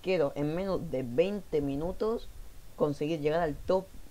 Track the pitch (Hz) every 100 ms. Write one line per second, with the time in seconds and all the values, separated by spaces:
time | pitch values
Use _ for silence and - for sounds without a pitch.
0 | 180 185 143 139 147 165 196 180 165 131
1 | 127 123 180 202 - 156 143 139 165 185
2 | 214 233 - - - - - - 156 143
3 | 151 165 147 160 165 139 - 185 190 -
4 | -